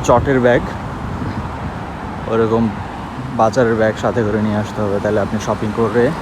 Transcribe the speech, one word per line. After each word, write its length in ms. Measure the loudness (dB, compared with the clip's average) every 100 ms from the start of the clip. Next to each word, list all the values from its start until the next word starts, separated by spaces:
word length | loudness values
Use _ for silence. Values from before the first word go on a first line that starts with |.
চটের 360 | 4 4 4 4
ব্যাগ, 220 | 4 4 0 -8 -8 -8 -8 -6 -6 -6 -6 -6 -8 -8 -10 -10 -10 -8 -2
ওরকম 420 | 2 4 4 2 -2 -8 -8 -10 -8 -6 2
বাজারের 380 | 2 4 2 4
ব্যাগ 220 | 2 2
সাথে 220 | -2 0
করে 180 | 0 2
নিয়ে 140 | 0 0
আসতে 260 | -2 -2
হবে। 180 | -2 0
তাহলে 160 | 0 0
আপনি 200 | 0 -2 -2
শপিং 260 | -2 -2 0
করে 360 | 2 4 2 0